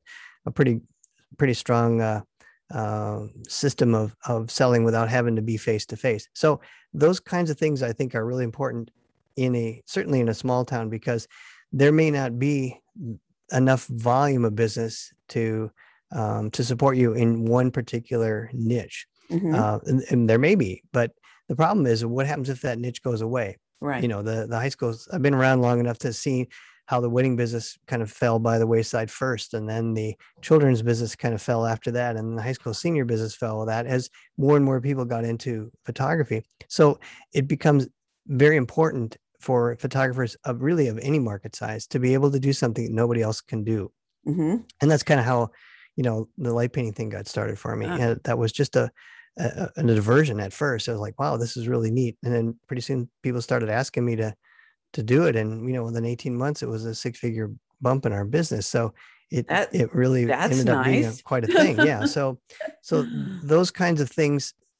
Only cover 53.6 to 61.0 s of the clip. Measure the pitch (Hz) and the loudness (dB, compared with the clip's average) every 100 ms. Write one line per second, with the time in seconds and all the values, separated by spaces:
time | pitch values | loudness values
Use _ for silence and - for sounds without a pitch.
53.6 | 110 110 135 - 120 113 110 104 _ _ | 0 -2 -2 -2 -2 -2 -4 -6 _ _
54.6 | _ _ _ - 110 131 131 113 110 110 | _ _ _ -8 0 2 4 2 -2 -4
55.6 | 120 127 113 117 117 120 139 120 135 147 | -4 -4 -4 -4 -4 -4 -6 -4 -2 -4
56.6 | 123 110 113 113 123 117 120 110 107 107 | -6 -6 -6 -8 -8 -6 -6 -4 -6 -10
57.6 | _ - 127 135 120 101 101 143 165 110 | _ -4 0 0 0 -2 0 0 0 -4
58.6 | 101 123 117 - - _ - 127 117 175 | -2 -2 -2 -6 -20 _ -8 -6 -2 -2
59.6 | 220 - 165 147 127 131 120 127 - 131 | 0 0 0 2 2 4 2 2 2 2
60.6 | 123 - 131 131 | 4 4 4 4